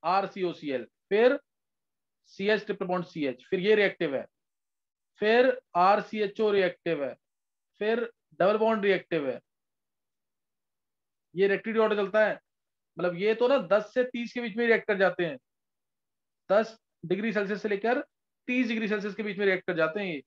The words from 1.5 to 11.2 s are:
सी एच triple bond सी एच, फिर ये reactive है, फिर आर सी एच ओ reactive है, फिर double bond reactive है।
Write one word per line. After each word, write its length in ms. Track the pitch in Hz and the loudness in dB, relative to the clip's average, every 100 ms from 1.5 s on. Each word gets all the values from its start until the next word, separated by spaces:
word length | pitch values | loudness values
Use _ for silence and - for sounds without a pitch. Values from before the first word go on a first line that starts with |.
| _ _ _ _ _ _ _ _ | _ _ _ _ _ _ _ _
सी 220 | - 196 | -6 0
एच 160 | 214 | 0
triple 220 | 208 190 185 | -2 -8 -4
bond 180 | 180 170 | -4 -6
सी 180 | 170 139 | -6 -6
एच, 180 | 123 - | -6 -4
फिर 100 | 185 | -2
ये 140 | 190 | 2
reactive 400 | 214 196 - 165 131 | 4 2 0 -4 -4
है, 80 | - _ _ _ _ _ _ _ _ _ | -8 _ _ _ _ _ _ _ _ _
फिर 400 | 208 233 262 247 _ 170 | 2 4 4 2 _ 2
आर 240 | 185 214 | 4 4
सी 200 | - 214 | 0 -4
एच 180 | 208 202 | -6 0
ओ 100 | 214 | 0
reactive 520 | 202 180 - 175 156 | 2 0 -2 -4 -4
है, 100 | 135 120 _ _ _ _ _ _ | -6 -10 _ _ _ _ _ _
फिर 300 | 208 233 233 _ _ _ | -2 -2 -4 _ _ _
double 180 | 180 214 | 2 4
bond 260 | 220 220 | 2 2
reactive 440 | 196 185 - 165 139 | 2 0 0 -4 -4
है। 120 | 117 _ _ _ _ _ _ _ _ _ _ _ _ _ _ _ _ _ _ | -6 _ _ _ _ _ _ _ _ _ _ _ _ _ _ _ _ _ _